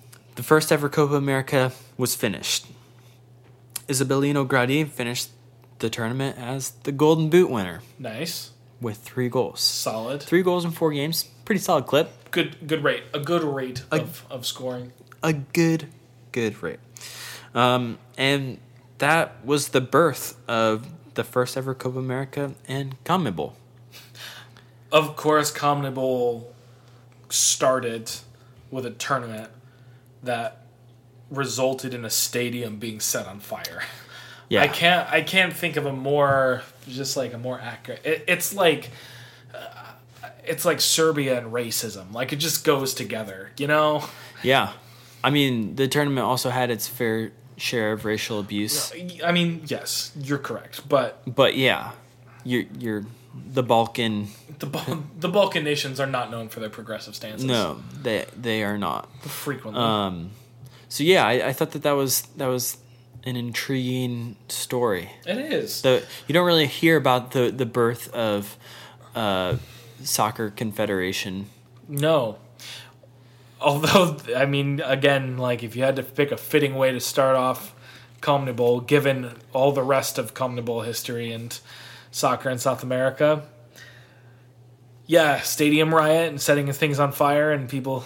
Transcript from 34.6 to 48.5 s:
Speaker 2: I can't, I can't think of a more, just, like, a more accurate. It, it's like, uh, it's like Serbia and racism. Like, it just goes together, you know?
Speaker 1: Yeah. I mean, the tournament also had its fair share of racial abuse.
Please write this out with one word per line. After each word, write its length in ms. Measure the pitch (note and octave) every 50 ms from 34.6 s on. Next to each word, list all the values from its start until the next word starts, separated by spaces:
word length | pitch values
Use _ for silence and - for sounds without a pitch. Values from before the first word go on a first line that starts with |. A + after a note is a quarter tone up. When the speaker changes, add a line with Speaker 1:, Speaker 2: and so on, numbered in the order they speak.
| F#2+
Speaker 2:
I 40 | D3
can't, 400 | D3+ - E3 E3+ F3+ E3+ - -
I 100 | D3 E3
can't 320 | D#3 - - F#3+ F#3 F3 D3
think 220 | - - E3 C#3+ D3+
of 80 | C3+
a 80 | C#3 C3
more, 680 | C3 C3 C#3 C#3+ D3 C#3+ C#3 C#3 C3+ C3 C3 B2+ A#2+ - - - - - C3+
just, 280 | B2+ C3 C#3+ C3+ -
like, 180 | C#3+ C3 A2+ A#2
a 40 | A#2
more 220 | A#2+ B2+ B2+ A#2+
accurate. 400 | A2+ A#2 A#2 A2+ - - A#2+ - -
It, 200 | D3 D#3+ D3+ - -
it's 260 | F3+ F3 - - G3
like, 360 | G3+ F#3 E3+ D3 C3 - - - - - - - - - - - - - - -
uh, 720 | - - - - - - - - - - - - - - - - - -
it's 220 | - E3 D#3+ -
like 160 | F3 D#3 -
Serbia 560 | - - - - D#3+ D#3+ D#3 D3 C#3 C3+ B2+ B2
and 160 | A#2 A2+ A2+
racism. 580 | A#2+ A#2+ A2+ A2 - A#2+ A2 G2 G2 F#2 F#2 G#2
Like, 200 | A#2 C3 C3+ D3+
it 40 | C#3
just 280 | D#3 E3 D3+ - -
goes 300 | D#3+ D3 C#3 C3+ C3 -
together, 560 | - A#2+ G#2 A#2+ A2 A2 G2 F#2+ F#2+ F#2+ - - -
you 100 | C#3 C#3+
know? 360 | D3+ D3+ D3+ D3+ D3+ D3 D3 - - - - - - -
Speaker 1:
Yeah. 320 | - A#2+ C3 C3+ G#2+ - - - - - - - - - - - -
I 60 | B2+
mean, 460 | C#3+ D3 C#3+ C3+ B2+ A#2 A2 F#2+ -
the 120 | A#2 C3+ C3
tournament 380 | C3+ D3+ D3 C#3+ C#3 C3 A2+
also 240 | G#2 B2+ B2+ - C3
had 220 | B2 B2+ B2+ A#2+
its 160 | A#2+ G#2 - -
fair 440 | - - B2 A2+ A2 A2 A2+ A2 - - - - - -
share 340 | - - - A#2+ A2 G#2+
of 140 | A2 G#2 G2+
racial 340 | G#2+ G#2+ G#2+ - - A#2+ G#2
abuse. 520 | G2+ G2+